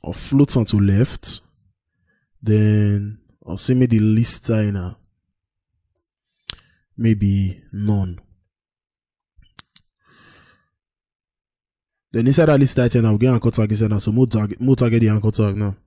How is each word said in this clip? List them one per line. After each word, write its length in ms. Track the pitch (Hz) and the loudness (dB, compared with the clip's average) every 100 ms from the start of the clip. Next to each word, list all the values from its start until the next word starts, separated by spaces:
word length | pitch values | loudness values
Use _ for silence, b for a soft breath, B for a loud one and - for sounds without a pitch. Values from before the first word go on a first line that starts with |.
I'll 80 | - | -10
float 440 | 87 - 139 139 131 | -12 -2 0 2 0
on 100 | 110 | 0
to 100 | 107 | 2
left. 640 | 101 98 127 - - - _ _ _ _ _ _ _ _ _ _ | 2 2 0 -4 -10 -12 _ _ _ _ _ _ _ _ _ _
Then 760 | 110 107 107 107 104 101 101 110 _ _ | 0 2 4 2 2 0 -4 -14 _ _
I'll 120 | - 95 | -14 -10
say 180 | - | -2
maybe 240 | 127 127 113 | 2 2 2
the 60 | |
list 420 | 107 110 117 - - | 2 2 0 -4 -4
signer. 480 | 110 104 98 92 - _ _ _ _ _ _ _ _ _ _ _ _ _ _ _ b b b b - | -2 -2 -4 -8 -14 _ _ _ _ _ _ _ _ _ _ _ _ _ _ _ b b b b -4
Maybe 680 | 113 107 101 98 95 95 - | 0 0 0 0 -2 -6 -14
none. 480 | 101 104 104 92 90 _ _ _ _ _ _ _ _ _ _ _ _ _ - _ _ _ _ b b b b b b b _ _ _ _ _ _ _ _ _ _ _ _ _ _ | -8 -2 -2 -4 -8 _ _ _ _ _ _ _ _ _ _ _ _ _ -20 _ _ _ _ b b b b b b b _ _ _ _ _ _ _ _ _ _ _ _ _ _
Then 140 | 117 117 | -2 0
inside 200 | 139 156 | 2 4
that 120 | 143 | 4
list 180 | 135 - | 2 2
item, 300 | 120 123 113 | 0 2 2
I'll 120 | 107 | 2
get 140 | 120 | 2
anchor 200 | 120 113 | 2 0
tag 180 | 117 107 | -2 -2
inside 200 | 107 110 | 0 0
now. 100 | 104 | -2
So 100 | 104 | -2
more 160 | 110 123 | 0 0
target, 340 | 110 104 101 | 0 -4 -4
more 140 | 123 | 0
target 260 | 131 120 113 | 2 2 2
the 100 | 113 | 2
anchor 200 | 107 107 | 2 -2
tag 260 | 107 104 98 | 0 -2 -2
now. 200 | 104 98 | -6 -6